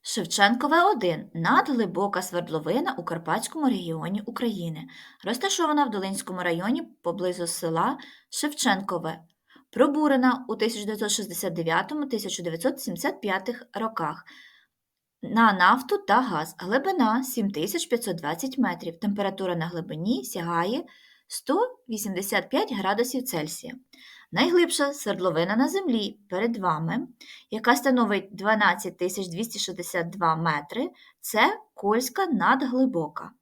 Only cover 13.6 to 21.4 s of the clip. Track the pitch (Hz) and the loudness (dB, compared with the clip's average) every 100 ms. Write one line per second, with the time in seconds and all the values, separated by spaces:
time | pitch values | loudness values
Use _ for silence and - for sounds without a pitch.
13.6 | - 302 262 - 151 156 - - - _ | -10 -6 -6 -4 -6 -6 -16 -20 -20 _
14.6 | _ _ _ _ _ _ - 220 226 196 | _ _ _ _ _ _ -2 4 4 6
15.6 | 180 254 - 403 - 214 254 165 160 - | 6 4 2 -4 4 2 4 -2 -4 -8
16.6 | 180 247 381 370 320 269 262 - 202 170 | -2 0 0 2 2 2 -2 -2 -2 -2
17.6 | 170 339 - 233 226 165 147 165 269 269 | -2 -4 -2 -2 -2 -4 -4 -4 -4 0
18.6 | 208 180 - - 202 202 196 196 185 175 | 0 -2 -8 -6 -4 -2 -2 -2 -4 -2
19.6 | 160 175 190 156 185 320 - 190 170 170 | -2 -6 -6 -6 -2 -2 -4 -6 -2 -2
20.6 | 180 262 - - _ _ _ - | 0 -2 -6 -18 _ _ _ -10